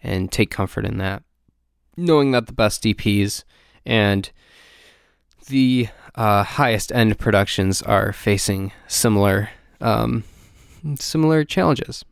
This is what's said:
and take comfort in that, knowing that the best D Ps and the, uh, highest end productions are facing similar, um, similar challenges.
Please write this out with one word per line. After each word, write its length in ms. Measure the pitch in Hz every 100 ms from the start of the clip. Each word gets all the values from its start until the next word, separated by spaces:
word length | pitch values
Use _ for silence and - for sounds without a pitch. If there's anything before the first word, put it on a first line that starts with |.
and 300 | 82 92 92
take 180 | - 107
comfort 340 | - 95 -
in 140 | 107 98
that, 240 | 95 98 _ _ _ _ _ _ _ -
knowing 360 | 170 156 139
that 160 | 127 113
the 60 |
best 280 | - 107 -
D 100 | 110 104
Ps 480 | - 101 101 - - _ _ _ -
and 460 | 113 104 98 95 - _ _ - - - _ _ _ _ _ -
the, 420 | 135 131 127 117 - - -
uh, 280 | 110 101
highest 480 | 101 - 135 110 -
end 280 | 123 113 107
productions 640 | - 101 98 - 95 95
are 280 | - 104 104
facing 600 | 104 - 101 - 98 98 - -
similar, 640 | - 120 104 101 98 104 - _ _
um, 440 | 120 110 113 120 107 - - _ - - 156 143
similar 460 | - 165 156 160
challenges. 600 | 151 - 180 131 - - -